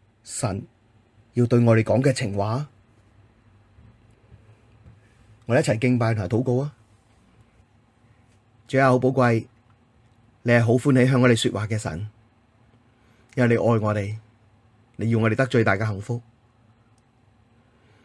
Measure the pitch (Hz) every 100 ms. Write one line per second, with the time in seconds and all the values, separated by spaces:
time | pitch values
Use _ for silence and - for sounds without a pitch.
0 | _ _ - - 113 98 - _ _ _
1 | _ _ _ 123 120 120 117 113 107 110
2 | 135 123 113 101 104 123 147 _ _ _
3 | _ _ _ _ _ _ _ _ - _
4 | _ _ _ - _ _ _ _ - -
5 | _ _ _ _ - 123 156 113 127 123
6 | 113 110 90 110 127 123 143 - _ _
7 | _ _ _ _ _ _ _ _ _ _
8 | _ _ _ _ _ _ - 135 135 127
9 | 127 131 123 113 - _ _ _ _ _
10 | _ _ _ _ 120 120 117 123 147 127
11 | 127 131 127 113 123 101 107 110 90 78
12 | 107 - _ _ _ _ _ _ _ _
13 | _ _ _ - 120 117 98 113 104 104
14 | 101 110 - _ _ _ _ _ _ -
15 | 113 113 113 107 127 123 107 98 110 98
16 | - 120 - _ _ _ _ _ _ _
17 | _ _ _ _ _ _ _ _ _ _